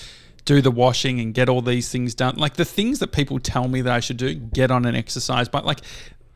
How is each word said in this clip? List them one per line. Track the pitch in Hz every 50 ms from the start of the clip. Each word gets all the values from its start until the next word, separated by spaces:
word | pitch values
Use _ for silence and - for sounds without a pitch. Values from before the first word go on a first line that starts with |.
| - - - - - - - - -
do | - 143 143
the | 127 131
washing | 120 120 123 127 120 - - 131 127 120
and | 113 113 104
get | 123 127 131
all | 127 127 117
these | 123 123 123 117 -
things | - 127 123 120 113
done. | - 127 127 127
Like, | 147 151 143 -
the | - 165
things | - - 202 208 240 285 240
that | - -
people | - 151 139 - 139 127
tell | - - - 131 127
me | 127 131 127
that | 123 123
I | 123 120
should | 123 - 135
do, | 117 127 135 160
get | 151 113 110 107 131 131 123
on | 127 123 120
an | 120 123
exercise, | 120 117 - - 127 - - 127 123 123 -
but, | - 139 -
like, | - 151 - - - - - - - - - - - _